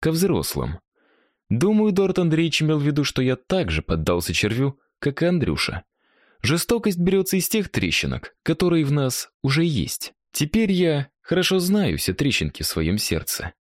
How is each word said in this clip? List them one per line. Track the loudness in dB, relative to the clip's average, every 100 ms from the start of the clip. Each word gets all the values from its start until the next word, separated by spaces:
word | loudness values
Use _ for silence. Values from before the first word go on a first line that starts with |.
ко | 0
взрослым. | 0 2 0 -2 -4 -6 -8 _ _ _ _ _ _ _
Думаю, | 0 2 2 2
Эдуард | 2 0 2
Андреевич | 2 2 0 0
имел | 0 0
в |
виду, | 0 0
что | -2 0
я | 0 -2
также | _ -2 0 -2
поддался | -2 -2 0 0 0
червю, | -2 0 0 -2 -4 _ _
как | -4 0
и | 0
Андрюша. | 2 0 -2 -4 -6 -12 _ _ _ _ _
Жестокость | -2 0 0 0 0 0
берётся | 2 2 2 0
из | 0
тех | -2 -2
трещинок, | -2 0 0 -2 -6 -8 _
которые | -4 0 2 2
в | 2
нас | 0 0 -4 -10 _
уже | -2 0
есть. | 2 0 -2 -6 -10 _ _
Теперь | -4 0 2 2
я | 2 2 0 -4 _
хорошо | -2 0 2 2
знаю | 2 2 2 0
все | -2
трещинки | 0 0 0 -2 -4
в | -6
своём | -2 0 0
сердце. | 0 -4 -4 -8 -8 -12